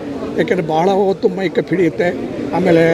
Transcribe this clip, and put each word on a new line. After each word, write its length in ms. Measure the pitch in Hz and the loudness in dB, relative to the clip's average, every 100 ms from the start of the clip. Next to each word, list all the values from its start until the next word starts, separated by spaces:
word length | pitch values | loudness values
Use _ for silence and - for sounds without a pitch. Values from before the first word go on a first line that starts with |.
| - - - - | -10 -8 -6 -2
ಯಾಕೆಂದರೆ 280 | - 180 160 | 0 0 0
ಭಾಳ 160 | 156 185 190 196 | 0 2 2 0
ಹೊತ್ತು 200 | 190 220 185 | 0 -2 0
ಮೇಕಪ್ 320 | 185 175 147 | -2 -2 -2
ಹಿಡಿಯುತ್ತೆ, 360 | 165 165 143 175 143 - - - 165 | 0 0 0 -2 -2 -6 -8 -4 0
ಆಮೇಲೆ 260 | 180 165 165 | 4 4 4